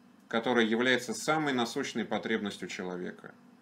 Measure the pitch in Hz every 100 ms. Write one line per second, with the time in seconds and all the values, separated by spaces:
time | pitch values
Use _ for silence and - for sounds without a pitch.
0 | - - - 113 127 120 110 113 127 123
1 | - 104 - 156 147 127 117 143 127 120
2 | 107 107 113 110 101 - 92 - 92 90
3 | 90 - - - - -